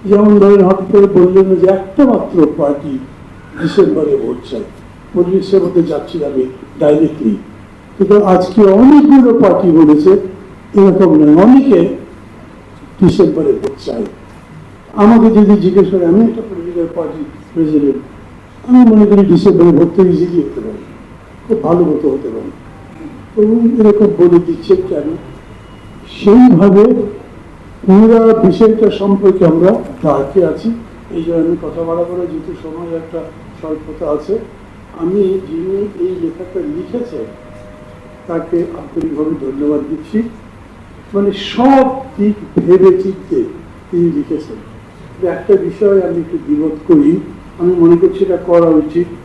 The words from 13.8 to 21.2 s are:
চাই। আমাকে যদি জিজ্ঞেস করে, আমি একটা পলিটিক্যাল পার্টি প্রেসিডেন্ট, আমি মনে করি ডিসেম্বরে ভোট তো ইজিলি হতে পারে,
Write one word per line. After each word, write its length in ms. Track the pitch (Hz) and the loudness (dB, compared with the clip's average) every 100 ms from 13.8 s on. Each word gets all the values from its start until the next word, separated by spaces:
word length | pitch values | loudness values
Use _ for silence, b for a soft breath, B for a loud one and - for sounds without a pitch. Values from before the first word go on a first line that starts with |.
| - | -12
চাই। 160 | 175 214 - - - - - - - - 208 | -10 -10 -14 -20 -20 -20 -20 -20 -20 -14 0
আমাকে 240 | 208 233 226 208 | 4 4 4 4
যদি 180 | 202 196 | 4 2
জিজ্ঞেস 220 | 175 185 180 | 2 0 0
করে, 120 | 190 170 | 0 0
আমি 80 | 196 233 | 2 0
একটা 140 | 226 - | -4 -12
পলিটিক্যাল 400 | 175 170 175 165 170 | -12 -10 -8 -8 -8
পার্টি 240 | 151 - 147 - - | -10 -10 -14 -16 -12
প্রেসিডেন্ট, 480 | 165 151 151 143 127 - - - - - - - | -4 -2 0 -2 -4 -12 -20 -20 -20 -20 -20 2
আমি 140 | 247 233 | 4 6
মনে 120 | 214 208 | 6 4
করি 120 | 202 185 | 4 4
ডিসেম্বরে 400 | 170 202 170 175 147 | 2 2 4 4 4
ভোট 120 | 165 202 | 0 2
তো 60 | 180 | 0
ইজিলি 260 | 160 175 170 139 | 0 -2 -2 -4
হতে 140 | 127 | -8
পারে, 160 | 110 104 - - - - | -12 -14 -18 -20 -20 -20